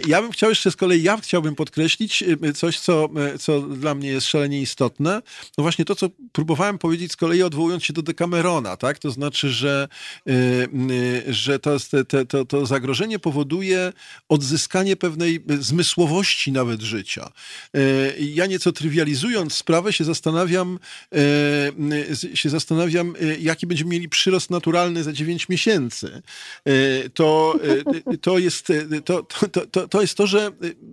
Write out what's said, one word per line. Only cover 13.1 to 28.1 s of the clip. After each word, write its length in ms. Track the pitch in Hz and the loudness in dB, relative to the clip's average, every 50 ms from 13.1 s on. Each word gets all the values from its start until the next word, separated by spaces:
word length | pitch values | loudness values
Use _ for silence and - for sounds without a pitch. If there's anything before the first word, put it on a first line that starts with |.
| 220 196 | -4 -4
powoduje 760 | - 170 139 143 147 139 151 185 190 190 185 185 180 180 - - - - - - _ _ | -2 -2 0 0 -2 -2 -2 -4 0 0 0 0 0 -4 -6 -10 -20 -20 -20 -20 _ _
odzyskanie 680 | 151 147 143 127 151 151 - - - 185 190 196 190 | 2 2 2 0 -2 -2 -2 -2 0 0 2 2 0
pewnej, 400 | 190 - 180 156 156 170 170 165 165 - - | 0 -2 -4 -2 0 0 0 0 -2 -2 -2
e, 80 | 147 143 | -2 -2
zmysłowości 960 | 135 - 143 175 175 - - - 175 147 156 185 202 - - - - 143 | 0 0 2 2 2 2 2 2 2 4 4 2 2 0 0 0 0 0
nawet 300 | 131 131 127 120 117 110 | 0 0 0 0 -2 -4
życia. 480 | 107 104 107 107 92 - - - - - - - - - - - - - - | -4 -6 -6 -6 -6 -6 -10 -10 -12 -16 -18 -20 -20 -18 -18 -18 -18 -4 0
E, 60 | 143 139 135 135 135 135 139 - - | 2 4 4 4 4 2 0 0 -2
ja 260 | 147 147 147 156 180 | -4 -2 0 0 0
nieco 260 | 196 190 175 - 180 | 0 0 0 0 0
trywializując 840 | 165 - 147 160 143 165 160 151 147 127 151 240 240 214 175 151 - | 0 0 -4 0 0 2 2 2 0 -2 -2 0 0 0 -2 -2 -4
sprawę 400 | - - - 165 165 175 214 196 | -6 0 2 2 2 2 0 0
się 100 | - 165 | 0 0
zastanawiam, 760 | 151 165 - - 160 160 165 185 175 170 185 185 180 180 180 - - - - - _ | 0 -2 -2 -2 0 0 2 2 2 2 0 0 -2 -4 -8 -12 -18 -20 -20 -18 _
e, 60 | - 151 143 143 147 147 147 147 147 147 143 143 | 2 2 4 4 4 4 2 2 2 0 0 -2
m, 240 | 143 - 147 147 151 147 147 - | -2 -2 -2 -2 -2 -2 -2 -4
z-, 280 | 151 123 - 180 - - | -4 -6 -6 -6 -4 -2
się 100 | - 156 | -2 0
zastanawiam, 640 | 143 160 - - 165 160 175 175 156 175 175 175 165 - | 0 -2 -2 0 0 0 0 2 0 0 0 -2 -4 -2
e, 140 | 165 156 156 - | -2 -2 -2 0
jaki 300 | 165 156 165 - - 170 | 0 -2 -2 -2 -2 -2
będziemy 240 | 180 143 156 175 | -2 -2 0 0
mieli 180 | 170 170 175 160 | -2 -2 -4 -2
przyrost 400 | - - - 196 185 180 - - | 0 2 2 4 2 2 0 0
naturalny 540 | 180 175 - 165 165 175 175 180 170 170 156 | -4 -2 0 2 2 4 2 2 0 -2 -4
za 100 | 151 151 | -4 -4
dziewięć 180 | 135 151 160 175 165 - - | -4 -4 -4 -4 -4 -2 -2
miesięcy. 720 | 185 165 - 226 220 175 131 117 - - - - - - - - - - - - - - _ | -2 0 2 2 2 2 2 -2 -6 -8 -12 -12 -12 -14 -18 -18 -20 -18 -18 -18 -18 -6 _
E, 440 | 143 139 131 135 135 131 135 127 127 | 2 4 4 4 4 2 0 -2 -6
to, 460 | - - 160 151 156 156 156 160 156 - - 147 139 135 147 - - 165 - 262 | 0 2 4 4 6 4 4 4 2 2 2 2 2 2 2 0 -2 -2 -2 -4